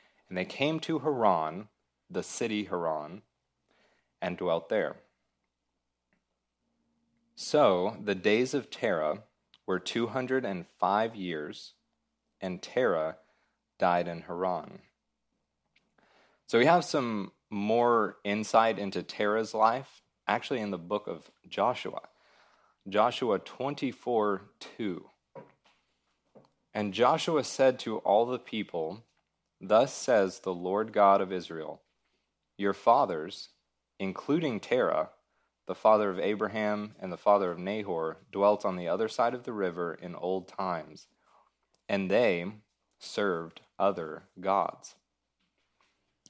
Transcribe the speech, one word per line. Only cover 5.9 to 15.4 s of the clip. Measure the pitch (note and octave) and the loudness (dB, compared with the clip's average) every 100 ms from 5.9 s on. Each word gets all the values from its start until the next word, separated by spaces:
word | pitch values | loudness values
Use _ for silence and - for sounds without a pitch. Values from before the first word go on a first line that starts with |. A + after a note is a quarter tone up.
| _ _ _ _ _ _ _ _ _ _ _ _ _ _ - | _ _ _ _ _ _ _ _ _ _ _ _ _ _ -12
So | - D3+ B2 F2+ G2 A2+ | 0 4 6 6 2 -4
the | G#2 F#2 | -4 0
days | G#2 G#2+ B2+ | 2 2 2
of | C#3+ - | -2 -6
Terah | - A#2 E2+ D2+ G2 - _ _ _ - | -4 -2 0 -2 -4 -10 _ _ _ -4
were | F#2 | -4
two | - A#2 A#2 | -2 -2 -2
hundred | C3 B2+ C3 | -2 -2 -2
and | A#2 F#2 E2+ | -2 -6 -10
five | _ F2+ G#2 A2+ | _ 0 2 0
years, | A2 F2+ D#2 D2+ A2 - _ _ _ _ _ _ _ | -4 -8 -6 -8 -12 -18 _ _ _ _ _ _ _
and | F#2+ F2+ | -8 -8
Terah | - B2 A#2+ E2+ D#2 - _ _ _ _ _ - | -4 0 2 2 -2 -6 _ _ _ _ _ 0
died | F2+ F2 E2+ | 2 2 0
in | E2+ | -6
Haran. | - F2 F#2 E2+ - - - _ _ _ _ _ | -8 -4 -2 -2 -6 -16 -20 _ _ _ _ _